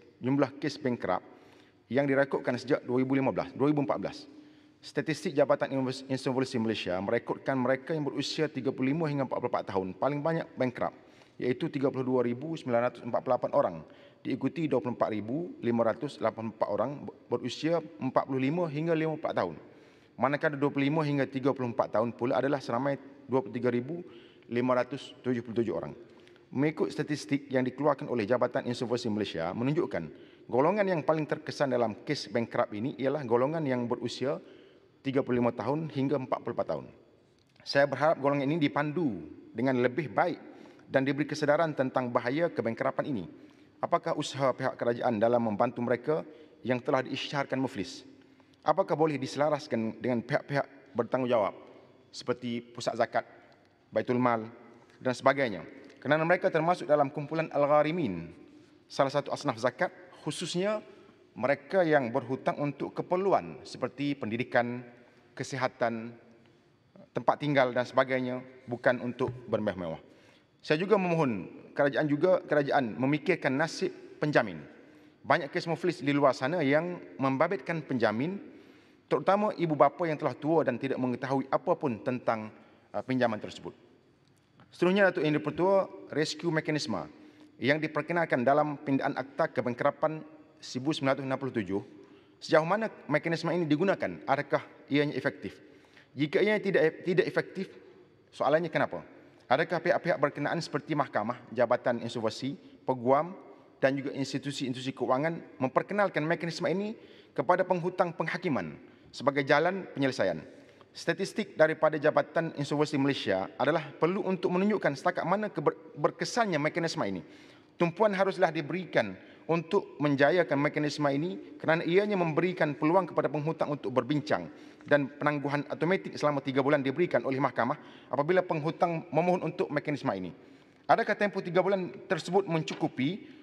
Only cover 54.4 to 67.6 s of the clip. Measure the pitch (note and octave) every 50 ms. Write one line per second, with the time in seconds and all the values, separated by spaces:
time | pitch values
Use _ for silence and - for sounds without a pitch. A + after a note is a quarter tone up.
54.4 | A2 A#2 - - - - - - - - - - - B2+ B2 - B2+ C3+ C#3 C#3
55.4 | C3+ A#2 G2 E2 D2+ - - - - - - - - B2+ D3 D#3+ D#3+ E3+ F3+ F3+
56.4 | F#3+ F#3 - D#3 D#3 E3+ F3+ F3 - - D3 D3 C#3+ C3+ - D#3 C#3+ C3+ D#3+ D#3+
57.4 | D#3+ - - C#3+ C#3+ C#3 D3+ D3+ D3 D3+ E3 F3+ D3+ G#2 F2+ E2+ E2 E2 - -
58.4 | - - - - - - - _ _ _ - - C#3 C#3 C#3 C#3+ C#3 - - -
59.4 | - C#3+ A#2+ A2+ A#2 B2 - - F3+ F#3 - - - - - - - D#3 D3+ -
60.4 | F3+ D#3 - F3 F#3+ G#3 G#3+ G#3+ - - - - - - - - - _ - -
61.4 | A2 C3 C#3+ - - - F#3+ F#3+ F3 D#3+ D3+ C#3+ C3 A2+ A#2 C3+ A#2 A#2+ C3 C3
62.4 | - - - - D3 C#3+ C#3+ - - F#2+ - - - - F3+ F#3 G3 G3 D#3 G#2+
63.4 | E2+ E2 D#2 - - - - G#2+ C3 A#2+ - - C#3+ C#3+ C#3 - B2 G#2+ A2 A#2
64.4 | G#2+ - - B2 A#2+ A#2+ A#2+ B2 B2 - - - - - _ - _ _ _ -
65.4 | C3+ - C#3+ B2+ B2+ B2 - - B2 A#2 A#2 A2+ A2+ A#2+ A#2 - - - - -
66.4 | _ _ _ _ _ _ _ _ _ _ - - - - - C3 A#2+ - A#2+ -
67.4 | D3 D3 C#3+ C3+